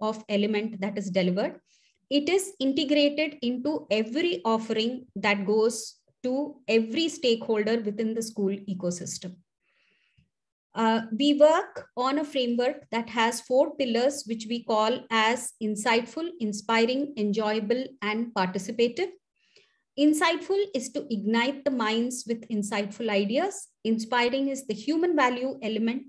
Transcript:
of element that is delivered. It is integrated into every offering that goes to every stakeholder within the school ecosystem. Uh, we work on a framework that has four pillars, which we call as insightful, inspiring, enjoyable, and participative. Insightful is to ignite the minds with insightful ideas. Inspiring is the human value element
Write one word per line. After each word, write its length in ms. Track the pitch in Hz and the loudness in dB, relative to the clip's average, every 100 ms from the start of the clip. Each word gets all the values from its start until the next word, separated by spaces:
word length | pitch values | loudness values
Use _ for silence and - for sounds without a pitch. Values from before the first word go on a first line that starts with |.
of 240 | 214 220 - | -4 -4 -2
element 500 | 202 208 208 220 185 | 0 2 0 -2 -4
that 160 | 196 208 | -4 -4
is 140 | 196 | -2
delivered. 500 | 185 180 180 277 - _ _ _ _ - | 2 2 2 -2 -4 _ _ _ _ 0
It 220 | 285 294 | 0 2
is 240 | 381 381 - | 0 0 -4
integrated 800 | 269 269 285 294 285 294 311 302 | -2 0 2 4 4 2 -2 -2
into 440 | 240 247 269 311 - | -4 -2 -2 -4 -2
every 500 | 214 220 262 349 349 226 | -2 0 0 -2 0 0
offering 600 | 226 226 220 226 254 254 - | 0 0 -2 -2 -4 -10 -2
that 280 | 202 202 | 0 2
goes 520 | 196 214 220 233 - - _ _ | 2 2 2 0 -10 -16 _ _
to 340 | 247 262 294 - - | -4 -2 -4 -8 0
every 400 | 226 220 226 330 | 2 2 0 -2
stakeholder 720 | - 247 226 226 214 214 233 | 0 0 0 0 0 2 0
within 340 | 208 208 226 | -2 -4 -4
the 80 | 226 | -4
school 320 | 226 - 196 196 - | -6 -2 -2 -2 -6
ecosystem. 680 | 180 180 175 160 - 180 - _ _ _ _ _ _ _ _ _ _ _ _ _ | -4 -4 -4 -8 -10 -12 -16 _ _ _ _ _ _ _ _ _ _ _ _ _
Uh, 280 | 202 226 226 226 220 | -2 2 2 0 2
we 160 | 285 | 4
work 540 | 285 302 330 403 - - - | 8 8 6 2 -8 -12 -2
on 220 | - 294 | 0 0
a 60 | |
framework 600 | 294 277 240 240 247 294 - | 0 -2 0 2 0 -2 -4
that 160 | 226 226 | -6 -4
has 320 | 226 226 240 | 0 0 0
four 340 | - 254 302 - | 0 4 4 2
pillars, 480 | 254 226 254 285 208 | 0 2 0 0 -6
which 200 | 226 220 | -8 -6
we 140 | 240 | -6
call 380 | 233 220 220 247 - | 0 2 2 0 0
as 420 | 226 220 247 - - | 2 2 2 -4 -6
insightful, 680 | 214 208 247 233 240 - 339 339 | -4 -2 2 0 0 -8 -8 -6
inspiring, 720 | 214 208 - 226 233 262 285 226 | -6 -6 0 2 2 0 -4 -2
enjoyable, 680 | 208 202 214 220 214 247 262 - | -2 0 0 0 0 -2 -4 -6
and 320 | 202 220 233 | -4 -4 -4
participative. 760 | 208 180 190 - 226 233 240 370 - _ _ _ _ _ _ _ - | -2 -2 -2 -6 0 0 0 -6 -6 _ _ _ _ _ _ _ 2
Insightful 640 | 294 302 339 330 - 392 403 | 4 4 2 0 0 0 0
is 160 | 269 233 | -4 -6
to 160 | - - | -8 -6
ignite 540 | 220 208 226 240 285 | -4 0 2 0 -2
the 60 | - | -2
minds 540 | 254 214 220 240 247 - | 0 0 0 -2 -4 -6
with 220 | 233 - | -8 -4
insightful 640 | 220 202 208 202 - 233 | -4 -2 -2 -4 -4 0
ideas. 580 | 202 202 247 381 - - _ | 0 2 0 0 -4 -14 _
Inspiring 640 | 220 226 226 247 240 269 277 | -2 -2 0 2 2 2 -2
is 180 | 269 - | -4 -6
the 80 | |
human 420 | 208 - 320 349 311 | -6 -2 0 2 4
value 420 | 254 247 262 - | 2 2 -4 -4
element 420 | 214 214 226 254 | -4 -2 0 -2